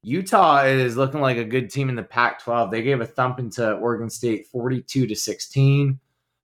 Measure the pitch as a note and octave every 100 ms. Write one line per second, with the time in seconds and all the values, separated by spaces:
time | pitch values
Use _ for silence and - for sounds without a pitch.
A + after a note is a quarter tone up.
0 | G#2 E3 F#3+ A3 F3 C#3+ C3+ C3 B2+ A#2
1 | C3+ D3 C#3 A#2+ A2 B2+ A2+ C3+ C3+ B2
2 | G2 B2 A#2+ - - A#2+ G#2+ A2+ A2+ C#3
3 | A2+ - B2+ B2+ A#2+ - A2+ G2+ A2+ A#2
4 | A2+ - B2 G#2+ - B2+ A#2+ B2+ - C3+
5 | A#2+ G#2 - G#2 - - C3+ C#3 C#3+ C3+
6 | _ _ _ _